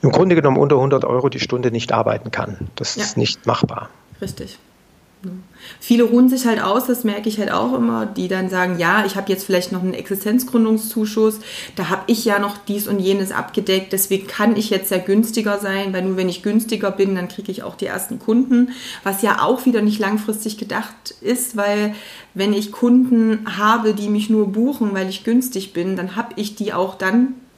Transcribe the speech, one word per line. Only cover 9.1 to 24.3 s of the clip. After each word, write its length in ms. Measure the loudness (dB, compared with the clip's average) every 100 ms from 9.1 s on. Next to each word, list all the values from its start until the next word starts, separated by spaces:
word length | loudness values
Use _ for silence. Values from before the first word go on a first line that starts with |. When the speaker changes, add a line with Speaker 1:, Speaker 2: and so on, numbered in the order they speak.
| -4
Speaker 2:
habe 160 | -2
jetzt 140 | -4 0
vielleicht 260 | 0 0
noch 100 | -4
einen 140 | -4 -6
Existenzgründungszuschuss, 1400 | -6 -6 2 0 2 2 4 2 0 -4 -2 2 2 0 -10 -14 -14 -8
da 140 | -4
habe 140 | -4 0
ich 180 | 0
ja 140 | 2 0
noch 200 | 0 -6
dies 280 | -6 -6 -2
und 120 | -2
jenes 320 | 2 0 0
abgedeckt, 600 | -4 -4 -4 0 0 0
deswegen 340 | -4 0 -2 -2
kann 280 | 0 2 2
ich 140 | 2
jetzt 220 | 0 0
ja 80 | -4
günstiger 580 | 2 2 2 0 0 -2
sein, 340 | -2 -2 -2
weil 120 | -2
nur 140 | -2 0
wenn 120 | -2
ich 140 | -2
günstiger 480 | 0 0 0 -2 -2
bin, 240 | 0 0 0
dann 120 | -4
kriege 220 | -10 -10
ich 120 | -10
auch 100 | -10 -8
die 120 | -8
ersten 320 | -6 -8 -8
Kunden", 500 | 0 2 4 4 2 0 -12 -8
was 200 | -6 -2
ja 180 | 0 2
auch 240 | 2 2 2
wieder 160 | 2
nicht 160 | 2 0
langfristig 600 | -2 -2 -4 -6 -6 -8
gedacht 560 | -8 -8 -8 -12 -18 -10
ist, 360 | -4 -2 -2 -4
weil 380 | -2 0 -2 -4 -14 -20 -16 -4
wenn 180 | 0
ich 180 | 0 -2
Kunden 840 | -2 4 6 6 4 4 2 -2 0
habe, 380 | 2 4 2 0
die 140 | 0
mich 200 | -2 2